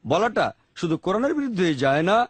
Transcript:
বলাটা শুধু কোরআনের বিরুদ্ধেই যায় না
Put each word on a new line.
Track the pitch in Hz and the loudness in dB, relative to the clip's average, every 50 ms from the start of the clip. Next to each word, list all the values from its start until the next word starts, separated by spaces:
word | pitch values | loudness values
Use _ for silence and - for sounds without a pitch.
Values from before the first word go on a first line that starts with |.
| - | -2
বলাটা | 110 139 180 220 240 214 214 147 113 - _ _ _ _ | 0 0 2 2 0 0 0 -2 -2 -4 _ _ _ _
শুধু | - - 170 165 | -6 -4 -2 -2
কোরআনের | 151 - 180 190 220 254 285 311 | -2 -2 -2 -2 0 0 -2 -2
বিরুদ্ধেই | 302 277 262 226 180 185 170 151 | -2 -4 -4 -2 0 0 0 0
যায় | 127 139 135 135 151 165 | 0 2 2 2 2 2
না | 180 208 233 240 | 2 2 2 0